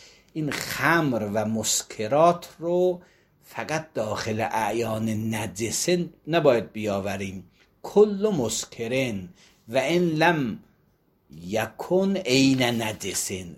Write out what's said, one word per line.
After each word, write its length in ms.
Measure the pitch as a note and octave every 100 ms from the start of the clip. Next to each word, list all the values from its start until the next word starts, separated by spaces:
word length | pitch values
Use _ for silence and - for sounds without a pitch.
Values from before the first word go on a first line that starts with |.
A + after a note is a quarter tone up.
| - - _
این 180 | E3 D3+
خمر 800 | - - - C#3 E3+ D3+ A2+ G#2
و 100 | G#2+
مسکرات 1120 | G#2+ A2 G#2+ - - - G#2+ C#3+ E3+ F3 - -
رو 440 | E3+ F3 F3+ F3+ - _ _ _
فقط 500 | - - A2+ D#3 D#3
داخل 560 | - G#2+ G2+ A2+ G#2+ A2+
اعیان 840 | A2 G#2+ A2+ A2+ A2 A2+ G#2+ A2
نجسه 720 | A2 A2 F2+ A2+ - - F3+ E3+ - -
نباید 460 | E3 D3 A#2 G2
بیاوریم. 800 | G#2+ G#2+ G2 G2 G2 G2 F#2+ F#2 _ _ _
کل 500 | - G3+ G#3+ G3 G#3+ F3+
مسکرن 920 | A2 - - - A2+ C3 C3 G2+ F2+ - - _ -
و 120 | B2+
ان 200 | C3 F3
لم 560 | F3 D#3 D#3+ D#3+ B2 - - _ _ _ _ _ _
یکن 840 | D#2 F2 G#2+ A2 - - F#3 G3 G3
عین 460 | - C3 C3+ C3
نجسن، 920 | B2 A#2 A2 G#2 G2 F2+ - F#2+ F2